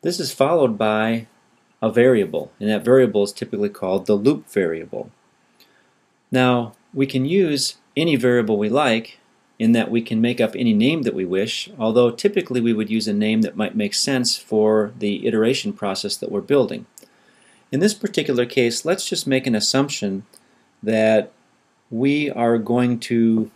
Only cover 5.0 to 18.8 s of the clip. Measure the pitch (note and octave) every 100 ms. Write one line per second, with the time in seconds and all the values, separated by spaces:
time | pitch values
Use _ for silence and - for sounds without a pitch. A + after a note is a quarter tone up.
5 | - _ _ _ _ _ _ _ _ _
6 | _ _ _ B2+ B2+ B2 A2+ - _ -
7 | C#3 C3 C3 F#3 F3+ C#3+ - - _ -
8 | E3 C#3 B2 B2 A2 G#2 G#2+ B2 C#3+ A2+
9 | A2+ - _ _ _ _ A2+ A#2 G#2+ A#2
10 | A2+ A2+ A#2 B2 A2+ - A#2+ G#2 A#2+ D#3+
11 | A#2 - F#2 F#2 A2 - - F3+ A2 A2+
12 | A#2+ A#2 G3+ G3+ - B2 A#2 A2 G#2+ A2
13 | G#2+ G#2 G#2+ A2 G#2+ - G#2 A2 G#2 -
14 | - C3+ B2 - - A2 G#2+ G#2+ G#2 A#2+
15 | G#2 G2+ A#2+ A2 A2 C3 G#2 G2+ G2+ F#2+
16 | G2+ - - G2+ - C#3+ A2+ - - -
17 | - _ _ _ _ _ _ C3 G3 G#3
18 | G#3 - D3 B2 A#2+ - A#2+ A#2